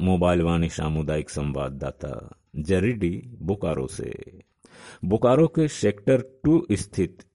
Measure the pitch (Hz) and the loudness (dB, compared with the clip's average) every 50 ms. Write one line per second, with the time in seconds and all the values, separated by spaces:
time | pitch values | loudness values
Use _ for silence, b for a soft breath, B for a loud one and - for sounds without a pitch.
0 | 90 92 92 87 87 87 87 87 82 85 85 82 85 80 - - 80 78 78 78 | 0 2 2 4 4 4 4 2 2 2 2 2 0 -2 -2 -4 -4 -2 -2 -2
1 | 78 73 78 78 76 - - 78 73 73 69 69 69 67 67 67 69 67 - - | -2 -2 -2 -2 -4 -6 -6 -6 -4 -4 -4 -4 -6 -6 -8 -8 -8 -8 -8 -8
2 | - 71 65 62 - - - _ _ _ - 73 76 85 95 92 95 117 123 104 | -10 -10 -10 -12 -14 -16 -20 _ _ _ -10 -8 -2 0 2 2 2 0 0 0
3 | 95 85 90 - - 123 120 - 82 82 104 101 - 85 78 - 65 - - - | -2 -2 -2 -4 -10 -14 -14 -8 -4 -4 -4 -2 -2 -2 -2 -2 -4 -6 -8 -10
4 | - - - - - - - - - _ _ _ B B B B B B B B | -10 -10 -10 -12 -14 -18 -20 -20 -20 _ _ _ B B B B B B B B
5 | - 92 101 110 - 123 127 143 165 156 - 160 156 147 - - - 104 101 - | -2 0 2 2 4 4 6 6 4 4 4 0 0 0 0 0 0 0 0 0
6 | - - 131 123 - - - _ - 147 160 170 - - 104 92 - - - - | 2 2 2 2 2 -4 -12 _ 2 4 4 4 4 0 -2 -2 -2 -4 -2 -2
7 | 90 82 - - - _ | -2 -2 -4 -12 -20 _